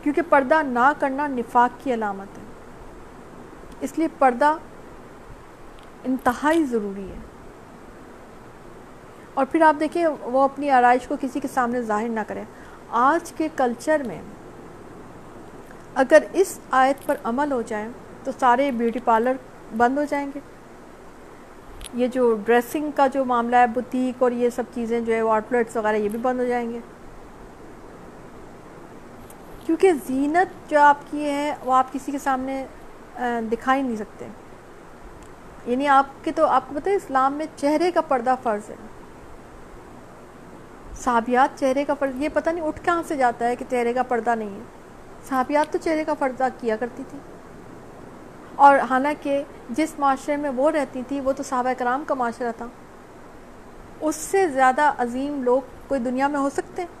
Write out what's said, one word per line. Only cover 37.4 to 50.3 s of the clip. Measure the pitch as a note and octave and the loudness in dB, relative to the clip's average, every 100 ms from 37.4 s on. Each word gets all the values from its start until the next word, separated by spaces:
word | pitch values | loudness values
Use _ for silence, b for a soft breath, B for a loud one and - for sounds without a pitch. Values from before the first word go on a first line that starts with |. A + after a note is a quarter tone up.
| D#4 - | -8 -2
چہرے | C#4+ D4+ F4 | 0 2 2
کا | E4+ | 0
پردہ | D#4+ C4 A#3 B3+ | 0 0 0 0
فرض | B3+ G#3 G#3+ | 0 -4 -6
ہے۔ | - - - - - - - - - - - - - - - - - - - - - - - | -16 -16 -18 -18 -20 -18 -20 -20 -20 -20 -20 -20 -20 -20 -20 -20 -20 -20 -20 -20 -20 -16 -6
صحابیات | - A#3+ A3+ B3 C#4+ - | 0 0 2 4 4 2
چہرے | C4+ C4 C#4+ | 0 0 0
کا | |
پردہ، | C#4 C#4 B3+ | 0 -2 -2
یہ | D4+ | -2
پتہ | D4+ D4+ | 0 -2
نہیں | E4+ D#4 | -2 -4
اٹھ | D#4 - | -4 0
کہاں | E4+ D#4+ | 0 -2
سے | D#4 | 0
جاتا | B3 A#3 A#3 | 0 2 -2
ہے | B3 | -2
کہ | B3 | -4
چہرے | B3 A#3 | -2 0
کا | B3 | -2
پردہ | B3 A#3+ A3+ A#3 | 0 0 0 -2
نہیں | G#3+ G3+ | -4 -10
ہے۔ | A#3 - - - - - - | -16 -20 -20 -20 -20 -18 -4
صحابیات | C4 B3 D4 D4+ | -2 0 2 2
تو | F4 | -2
چہرے | F4 D#4 | 0 -2
کا | D#4 | 0
پردہ | D4 C#4 B3 C4 B3 | -2 -2 0 -2 -2
کیا | A#3+ A3 | -4 -2
کرتی | A#3+ A#3+ C4+ | -4 -8 -14
تھی۔ | C#4+ - - - - - - - - - - - - - - | -14 -18 -20 -20 -20 -18 -18 -18 -18 -18 -18 -20 -20 -16 6
اور | C#4 C#4 A#3+ | 8 8 4
حالانکہ | C4 C#4 D4+ D4 C#4 C#4+ - - | 0 0 -2 -2 -2 -4 -14 -8
جس | A#3+ D#4 - | -2 -2 2
معاشرے | C#4 C4+ - | 2 2 -2